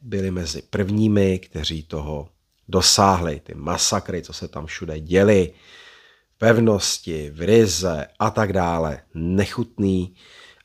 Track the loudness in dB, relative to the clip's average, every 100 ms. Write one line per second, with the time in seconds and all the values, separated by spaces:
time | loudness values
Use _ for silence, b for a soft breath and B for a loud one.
0 | -10 -6 -4 -4 -6 -10 -6 -4 -2 0
1 | 2 4 2 0 -4 -8 -6 -8 -8 -10
2 | -8 -10 -12 _ _ _ -4 0 4 6
3 | 4 4 0 -6 -12 -12 -6 -4 -2 -2
4 | -4 -8 -10 -12 -12 -12 -12 -12 -10 -10
5 | 0 4 6 6 2 B B B B B
6 | B B B _ 2 4 4 2 -2 -6
7 | -8 -8 -8 -6 4 4 4 2 -2 -4
8 | -6 -4 -2 0 0 0 0 0 -2 -6
9 | -12 -8 -2 0 0 -4 -8 -2 0 0
10 | -4 B B B B B